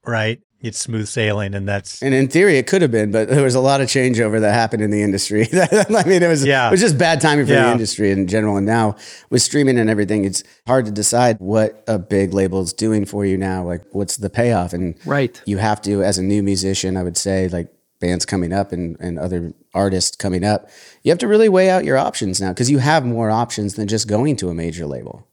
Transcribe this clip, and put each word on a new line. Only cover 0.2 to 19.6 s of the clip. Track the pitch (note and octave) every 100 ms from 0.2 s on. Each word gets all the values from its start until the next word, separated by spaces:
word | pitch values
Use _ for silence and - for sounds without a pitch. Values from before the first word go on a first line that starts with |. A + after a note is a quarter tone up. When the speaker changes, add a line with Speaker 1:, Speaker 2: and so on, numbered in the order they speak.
| A2 A#2 _ _
Speaker 1:
It's | A#2 -
smooth | - A2+ G#2
sailing, | - G#2+ G#2 G2+
and | G2 G2
that's | G2+ - -
Speaker 2:
And | C3+
in | C3 C3+
theory, | D#3+ G3+ C#3
it | B2+
could | F#3+
have | D#3
been, | A2+ G#2+
but | A2 G#2+
there | C#3+
was | C3+
a | B2+
lot | C3+ C#3
of | C3
changeover | C#3 B2+ A#2 A2+ A2
that | G#2+
happened | A2+ A2 A2
in | G#2+
the | G#2
industry. | G#2 G2 - G#2 A2+
<laughs> |
I | F3+ E3+ G#3+ F#3+ A3 E3+
mean, | F#3
it | E3+
was, | D#3
Speaker 1:
Yeah. | C#3 C3+ A#2+
Speaker 2:
it |
was | F#3
just | G#3+ C#3+
bad | E3+ D#3+
timing | D#3+ D3 C#3
for |
Speaker 1:
Yeah. | C#3 B2+
Speaker 2:
the |
industry | A#2 G#2+ - G2+
in | G2 F#2
general. | G#2+ G#2+ G2+
And | G2
now | A2+ A2 G2+ - - _
with | B2+
streaming | - D3 C3+ B2
and | A2
everything, | G#2+ G2+ G#2+
it's | G2 F#2 - _ -
hard | C3 G#2+
to |
decide | G2+ G2+ A#2+ B2 A2
what | F#2 A2 A2 - -
a | A2
big | F2+ G2 G2
label | G2 F#2+ F#2+
is | F2
doing | - A2 G#2+
for | G2 G2+
you | G2 F#2+
now. | G2 F#2
Like, | F2 F2 -
what's | G2 G2 -
the | G2
payoff? | - A#2+ G#2+ F2
And | F2 F#2 D#2+
Speaker 3:
Right. | - C#3+ B2+ - -
Speaker 2:
you | G2
have | A2 G#2+
to, | G2+ G2+
as | F#2+ F#2
a |
new | F#2+ G#2
musician, | G2 F#2+ F#2+ F#2+ F#2+ F#2
I |
would | F2+ E2+
say, | G2 F#2+ F#2
like, | F2 E2+ _ _ _
bands | F2 F2+ -
coming | G2 E2+
up | G2 G2
and, | F2+ E2+ E2
and | F2 E2+
other | F2 F2+ E2+ -